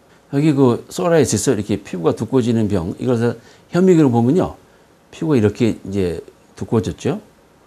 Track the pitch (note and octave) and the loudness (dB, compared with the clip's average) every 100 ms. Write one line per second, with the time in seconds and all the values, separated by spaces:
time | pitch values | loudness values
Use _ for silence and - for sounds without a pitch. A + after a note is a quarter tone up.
0 | _ _ _ C#3 D#3 C#3 C3 A2+ - - | _ _ _ 0 2 4 4 2 -4 -4
1 | F3+ E3 A2+ G#2 C#3 G#2+ G#2 G2+ - F#3 | 0 2 2 0 0 -2 -2 -6 -6 -4
2 | D#3+ - A2+ C3 A#2 A2+ G#2+ G2 E2+ - | -2 -2 -2 0 0 0 0 -2 -4 -6
3 | B2 A#2 A#2 A2+ - - _ E3+ F#3 E3 | -2 0 -2 -4 -12 -20 _ 0 4 4
4 | C#3+ A#2 A#2 F3 - - _ _ _ _ | 4 4 2 2 -2 -6 _ _ _ _
5 | _ - D#3+ C#3 G#2 G2+ A#2 - - G2 | _ -8 -2 2 2 2 -2 -2 -6 -4
6 | F2+ E2 - - _ - - A2+ F2+ D#2+ | -4 -4 -12 -20 _ -14 -4 -2 -2 -4
7 | G#2+ G3+ - _ _ _ | -6 -6 -10 _ _ _